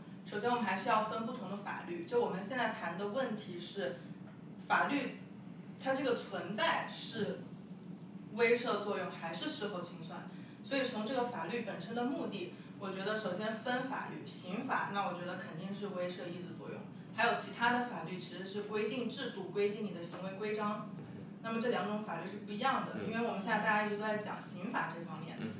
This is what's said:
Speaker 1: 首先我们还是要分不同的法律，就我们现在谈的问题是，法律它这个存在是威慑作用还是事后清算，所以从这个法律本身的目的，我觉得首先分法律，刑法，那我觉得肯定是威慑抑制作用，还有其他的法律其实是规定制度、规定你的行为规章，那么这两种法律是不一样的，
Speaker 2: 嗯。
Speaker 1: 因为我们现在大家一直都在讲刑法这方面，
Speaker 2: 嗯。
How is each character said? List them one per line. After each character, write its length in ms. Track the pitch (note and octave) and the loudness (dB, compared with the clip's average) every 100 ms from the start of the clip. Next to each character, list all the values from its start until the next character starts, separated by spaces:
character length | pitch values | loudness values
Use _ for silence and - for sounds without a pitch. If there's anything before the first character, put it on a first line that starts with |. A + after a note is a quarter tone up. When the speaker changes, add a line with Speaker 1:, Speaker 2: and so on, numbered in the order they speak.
| - - | -12 -12
Speaker 1:
首 140 | - G#3 | -6 0
先 120 | A#3+ | 4
我 60 | A#3+ | 4
们 80 | |
还 120 | A3 G3 | 4 2
是 120 | B3 | 6
要 160 | A3 | 6
分 220 | G#3+ - A3+ | 6 2 -2
不 60 | |
同 180 | - F#3 | -2 -4
的 60 | G3+ | -4
法 280 | - - - | -4 -4 -4
律， 160 | E4+ | -4
就 180 | - A#4+ | 2 4
我 80 | A3+ | 6
们 120 | F3+ | 2
现 140 | G3+ B3+ | 0 2
在 120 | A3+ | 2
谈 280 | - F3 F3 | 0 -2 -2
的 120 | G3+ | 0
问 260 | B3+ B3 | 2 2
题 240 | G#3 - F3 | 0 -4 -6
是， 380 | - G3+ F3 - - - - - - - - | -4 -2 -2 -2 -8 -12 -12 -12 -12 -10 2
法 180 | - - | 4 6
律 320 | C#4 A#3+ - - - - - - - | 2 0 -4 -10 -12 -12 -12 -12 -2
它 120 | C4 | 2
这 100 | C4+ | 4
个 100 | C#4 | 4
存 400 | A#3 - F#3 F3 | 2 0 -4 -2
在 320 | G#3+ E4 - - | 2 4 4 0
是 540 | - - A3+ F#3+ F#3 - - - - - - - - - | -4 -4 0 0 0 -6 -12 -12 -12 -12 -12 -12 -12 -6
威 220 | G#3+ A#3 A#3+ | 4 6 8
慑 280 | A#3+ G#3 | 6 2
作 140 | G#3 F#3+ | 2 0
用 120 | F3+ | 0
还 220 | D#3+ E3 | -4 -4
是 160 | - D4+ | -2 -2
事 200 | - G#3 | 0 -2
后 120 | F3 | -2
清 220 | E3 F3 - | -4 -6 -8
算， 220 | - - - - - | -8 -8 -10 -12 -12
所 140 | - C4+ | -2 2
以 80 | |
从 200 | A#3 G#3+ | 2 0
这 100 | A3 | 0
个 100 | C4 | 2
法 220 | A#3+ - E3 | 2 0 -2
律 160 | A#3 | -2
本 180 | G3+ F3 | -2 -4
身 140 | G3+ | -2
的 100 | A#3 | 0
目 220 | A#3+ C4+ A#3 | 2 2 -2
的， 260 | G3 F3 - - - | -2 -4 -8 -12 -8
我 120 | F#3+ | -4
觉 120 | F#3+ | -2
得 120 | G3 A3 | 0 0
首 160 | F#3+ | 0
先 200 | F3+ G#3+ | 0 0
分 340 | A3+ B3+ B3+ C4 | 0 2 2 2
法 200 | - F#3+ | -2 -4
律， 160 | D#3 - | -6 -6
刑 400 | - - G#3+ C#4 | -6 -4 -2 0
法， 240 | - - | 0 2
那 160 | G3+ F#3+ | 2 0
我 60 | |
觉 100 | F3 | 0
得 120 | F3+ F3+ | -2 -4
肯 220 | - D#3+ | -4 -6
定 160 | F#3+ | -4
是 140 | G3+ G3+ | -2 -2
威 200 | F3+ F3+ | 0 0
慑 200 | F3+ F3 | -2 -4
抑 140 | F3 | -4
制 120 | F3 - | -6 -8
作 120 | A#2 | -6
用， 80 | - - - - - | -8 -8 -12 -6 4
还 100 | A#3 | 4
有 80 | - | 4
其 160 | - - | 0 4
他 160 | A#3+ | 6
的 140 | B3 A#3+ | 6 4
法 180 | F#3+ | -2
律 120 | D#3+ F3+ | -4 -4
其 180 | - F3 | -4 -6
实 100 | G3 | -4
是 160 | G#3 | -4
规 220 | G3 G#3+ A3+ | 0 2 2
定 200 | B3+ A3+ | 2 0
制 220 | C#4+ A#3+ | -2 -2
度、 140 | G3+ | -2
规 260 | F3+ G3+ G3+ | -2 2 4
定 140 | A3 | 2
你 80 | G#3 | -2
的 100 | E3+ | -4
行 200 | E3+ F3+ | -6 -4
为 100 | F#3+ G3 | -4 -2
规 160 | G#3 | 0
章， 360 | G#3 G#3 G#3+ - - - - - - | 2 2 0 -4 -8 -8 -10 -10 -8
那 80 | A3+ | -2
么 100 | A3+ | 2
这 100 | A#3+ | 4
两 180 | G3+ G3+ | 4 2
种 160 | G#3+ | 0
法 160 | - E3 | -2 -4
律 60 | F#3 | -4
是 80 | G3+ | -6
不 160 | - | -6
一 60 | G#3 | 2
样 280 | C4 B3+ - | 4 4 2
的， 60 | - | -2
Speaker 2:
嗯。 100 | G3+ | 0
Speaker 1:
因 80 | A3+ | 2
为 80 | A#3 | 2
我 60 | |
们 80 | G3 | 0
现 100 | G#3+ | 2
在 80 | G#3+ | 4
大 60 | |
家 220 | A3 G#3 G#3 | 6 6 4
一 20 | |
直 80 | G3+ | 2
都 60 | |
在 160 | G#3+ G#3 | 2 2
讲 220 | - - | 0 -4
刑 300 | - - G3 | -6 -4 -2
法 180 | - - | 0 -2
这 160 | - | -4
方 160 | - - | -6 -6
面， 160 | - - | -6 -4
Speaker 2:
嗯。 80 | - | -4